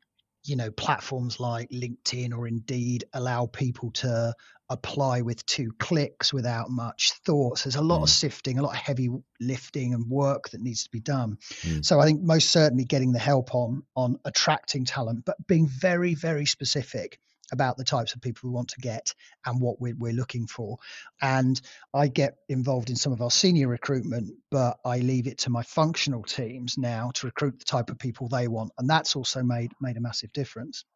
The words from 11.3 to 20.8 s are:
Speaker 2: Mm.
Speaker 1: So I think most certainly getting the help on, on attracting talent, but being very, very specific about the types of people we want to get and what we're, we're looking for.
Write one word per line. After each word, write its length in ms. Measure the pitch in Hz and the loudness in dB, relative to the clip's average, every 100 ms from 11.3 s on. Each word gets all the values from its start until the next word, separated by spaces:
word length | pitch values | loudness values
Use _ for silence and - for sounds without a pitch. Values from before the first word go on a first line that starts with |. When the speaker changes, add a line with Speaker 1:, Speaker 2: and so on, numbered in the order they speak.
| 104 - - | -4 -10 -8
Speaker 2:
Mm. 240 | 165 156 - | -4 0 4
Speaker 1:
So 160 | 151 | 6
I 40 | 156 | 8
think 160 | 151 | 6
most 280 | 175 160 - | 6 6 6
certainly 340 | 170 151 123 | 6 6 4
getting 300 | 123 139 131 | 2 2 4
the 60 | 120 | 2
help 360 | 135 139 123 127 | 4 2 2 0
on, 280 | 117 139 - - | 0 -4 -4 -2
on 220 | 123 - - | 0 0 -2
attracting 580 | - - 151 - 139 | 0 2 2 0 -4
talent, 400 | 127 - 113 117 | -2 -2 -2 -2
but 120 | 147 - - | -4 -4 4
being 200 | 170 156 | 6 4
very, 460 | 131 185 175 175 | 4 2 2 2
very 320 | 156 165 151 147 | 0 0 0 0
specific 720 | - 135 147 - 117 - - _ _ - | 0 -2 -2 -2 -6 -8 -10 _ _ -6
about 260 | 127 131 123 | 0 0 0
the 60 | |
types 320 | 127 113 113 120 | 0 0 0 -4
of 60 | |
people 280 | 127 110 127 | -6 -6 -4
we 60 | 123 | -4
want 140 | 123 | -4
to 100 | - | -6
get 340 | 120 113 - - - _ 131 | -6 -6 -6 -8 -12 _ -4
and 160 | 123 | 0
what 180 | 120 - | 0 0
we're, 160 | 123 120 | -4 -4
we're 180 | 117 | -2
looking 340 | 117 127 123 110 | -2 -2 -4 -6
for. 300 | - 104 117 | -6 -8 -8